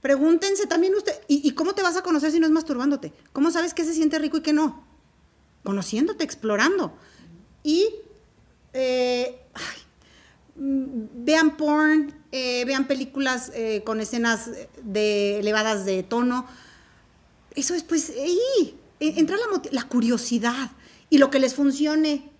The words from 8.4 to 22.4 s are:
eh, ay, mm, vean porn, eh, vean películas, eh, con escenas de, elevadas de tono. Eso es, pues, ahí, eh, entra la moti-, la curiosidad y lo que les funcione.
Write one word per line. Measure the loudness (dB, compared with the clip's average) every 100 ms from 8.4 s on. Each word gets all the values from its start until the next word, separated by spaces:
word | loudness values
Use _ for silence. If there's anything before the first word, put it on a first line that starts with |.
| _ _ _
eh, | -4 -2 0 0 0 -4 -8 -20
ay, | -14 -14 -14 -20 _ _ -20 _ _ _ -10
mm, | -4 -4 -4 -8 -10 -8
vean | 0 4 4 2
porn, | 0 2 4 2 0 -8 _
eh, | -6 -4 -2 -2
vean | -2 0
películas, | -2 -4 -4 -2 -2 -6
eh, | -6 -4 -4 -2
con | -4
escenas | -4 -2 0 0 -4 -14 -16 -16
de, | -6 0 0 2 0 0
elevadas | 0 0 0 -2 -2
de | -2
tono. | -2 0 0 -2 -6 -16 -20 -20 -20 _ _ _ _ _ _
Eso | -6 -2
es, | -4
pues, | -2 -2 -2
ahí, | -6 -2 0 2 2 0 -4 -20 _
eh, | -2 2
entra | 2 2
la | -2
moti-, | -2 -4
la | -6
curiosidad | -2 0 2 0 0 -2 -2 -4 -8 -12 -20 -20 _
y | 6
lo | 6
que | 4
les | 0
funcione. | 2 0 2 0 2 0 -2 -6 -20